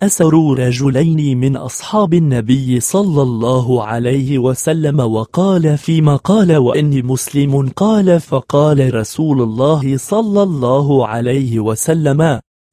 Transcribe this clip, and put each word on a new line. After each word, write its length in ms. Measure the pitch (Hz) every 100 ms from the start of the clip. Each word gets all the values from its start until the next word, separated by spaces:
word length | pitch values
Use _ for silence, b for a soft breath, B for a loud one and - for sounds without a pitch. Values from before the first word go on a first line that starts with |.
أسروا 520 | 202 - 160 160 156 131
رجلين 840 | 127 123 139 131 165 156 143 123
من 160 | 135 131
أصحاب 580 | 120 - - 214 190
النبي 680 | 170 156 123 110 131 127 123
صلى 420 | - 190 202 147
الله 640 | 131 113 117 127 123 123
عليه 540 | 107 117 120 139 131 139
وسلم.' 640 | 123 127 - 160 151 147
وقال 800 | 117 110 113 - 196 180 156 147
فيما 380 | - 160 151 139
قال: 420 | - 214 180 156
'وإني 440 | 120 139 147 135
مسلم.' 680 | 123 127 - 143 143 139 131 -
قال، 440 | 208 220 185 170
فقال 760 | - 135 - 143 151 143 131 117
رسول 460 | 110 - 156 135
الله 560 | 113 110 143 156 135 135
صلى 460 | - 208 220 202
الله 640 | 196 147 123 139 143 139 110
عليه 520 | 117 123 135 131 113
وسلم، 800 | 107 110 - 165 147 147 160 120 - _ _